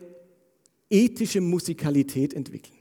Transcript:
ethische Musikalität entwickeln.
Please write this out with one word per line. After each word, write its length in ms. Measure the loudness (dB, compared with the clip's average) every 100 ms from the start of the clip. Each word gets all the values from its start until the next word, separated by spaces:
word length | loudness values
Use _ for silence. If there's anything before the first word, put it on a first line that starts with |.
| -2 -20 _ _ _ _ _ _ 2
ethische 520 | 4 4 2 -2 0
Musikalität 920 | 0 0 -2 -4 0 2 0 0 -2
entwickeln. 440 | -4 -10 -14 -18 _